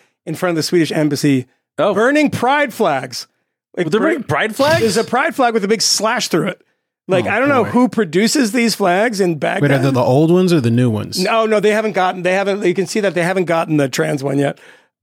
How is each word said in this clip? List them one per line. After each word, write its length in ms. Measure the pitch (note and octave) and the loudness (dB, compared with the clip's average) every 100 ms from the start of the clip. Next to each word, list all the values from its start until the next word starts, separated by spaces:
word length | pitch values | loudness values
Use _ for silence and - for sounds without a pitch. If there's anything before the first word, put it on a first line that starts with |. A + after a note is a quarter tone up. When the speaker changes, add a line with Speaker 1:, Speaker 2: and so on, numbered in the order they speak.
| _ _ - | _ _ -12
Speaker 1:
in 100 | D#3 | -6
front 160 | F#3 | -2
of 40 | E3 | -2
the 60 | |
Swedish 280 | C#3+ F3+ D#3 | 0 2 2
embassy, 560 | - D3+ C#3+ D3 C3 B2 _ _ - | 0 -2 0 2 2 -2 _ _ -2
Speaker 2:
Oh. 160 | F3 | 0
Speaker 1:
burning 360 | F#3+ A#3+ D4 C#4+ | 2 2 2 2
pride 440 | - A#3+ C#4+ C#4+ | 0 0 0 0
flags. 540 | - F#3+ C3+ C3 A#2 - _ _ _ _ - | 0 0 0 -4 -12 -14 _ _ _ _ -6
Like, 120 | E3+ | -2
Speaker 2:
They're 120 | G3+ | 0
Speaker 1:
bur- 60 | D4 | 0
Speaker 2:
burning 160 | E4 | -2
pride 300 | - D3 G#3+ | -2 -2 -2
flags? 280 | G#3+ C#4 E4 | 0 2 2
Speaker 1:
There's 160 | A3 F#3+ | 2 0
a 60 | G#3+ | -2
pride 280 | A#3+ D#4+ | -2 -2
flag 200 | C#4+ A#3+ | 0 0
with 100 | A3+ | 0
a 40 | F#3+ | 0
big 120 | A3 | 0
slash 460 | - - G#3+ A#3+ - | 0 0 0 -2 -2
through 220 | E3+ - | -2 -2
it. 120 | - _ _ _ _ - | -6 _ _ _ _ -2
Like, 180 | F#3 - | -2 0
Speaker 3:
Oh, 40 | |
Speaker 1:
I 100 | G#3 | 0
don't 80 | C#4 | 2
know 160 | C4+ | 2
Speaker 3:
boy. 60 | G3 | 2
Speaker 1:
who 180 | A#3 B3 | 2 2
produces 640 | - F#3+ E3 A3 D4+ A3+ | 0 -2 0 0 2 0
these 240 | A#3+ A#3 - | 0 0 0
flags 460 | G3 F3+ A#3 G3 | 0 2 0 0
in 140 | F#3 D#3 | -2 0
Baghdad. 220 | B2+ F3 | -2 0
Speaker 3:
Wait, 100 | C#3+ | 0
are 100 | C#3 | 2
they 100 | C3+ | 0
the 100 | C3 | 0
old 260 | B2 C3 D#3+ | 2 2 4
ones 220 | F3+ F#3 | 4 4
or 80 | E3+ | 2
the 100 | A#2 | 2
new 200 | A#2 B2 | 2 2
ones? 280 | G#2+ G2 C3+ | -2 -6 -4
Speaker 1:
No, 280 | F#3+ A3+ A3 | -2 0 2
no, 160 | G#3+ | 2
they 100 | G3+ | 2
haven't 220 | G#3+ A3 | 0 -2
gotten, 300 | F#3 F#3 F#3 | 0 -2 -2
they 100 | F3 | -2
haven't, 320 | F#3 G3 G3+ F3 | 0 0 -2 0
you 80 | |
can 120 | F3+ F3 | -2 -2
see 140 | A3 | -2
that 140 | G3 | -2
they 100 | E3+ | 0
haven't 220 | E3+ F#3+ E3 | 0 0 0
gotten 320 | E3 E3 D3+ | 0 0 0
the 100 | C3+ | 0
trans 380 | - D#3 D3+ C#3 | -2 -2 -4 -2
one 120 | C#3 | -2
yet. 220 | C#3 - - - _ _ | -2 -4 -14 -20 _ _